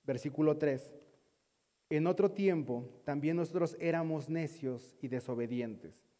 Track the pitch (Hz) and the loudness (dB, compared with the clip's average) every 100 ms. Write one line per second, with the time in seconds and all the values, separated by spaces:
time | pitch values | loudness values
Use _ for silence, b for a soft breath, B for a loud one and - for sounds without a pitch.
0 | - 120 147 135 156 151 147 131 - - | -4 -4 -2 2 4 4 2 0 -6 -18
1 | - _ _ _ _ _ _ _ _ 151 | -20 _ _ _ _ _ _ _ _ 2
2 | 170 185 202 196 196 165 127 120 123 - | 4 4 2 4 2 2 0 -4 -6 -10
3 | - 143 151 170 165 175 170 - 165 165 | -4 0 0 0 0 0 -2 0 0 0
4 | 160 156 143 160 151 160 131 120 - - | 0 -2 -2 -2 -2 -4 -4 -4 -10 -10
5 | 127 123 120 120 117 120 117 107 82 - | -4 -4 -2 -2 -2 -2 -2 -6 -14 -20
6 | _ | _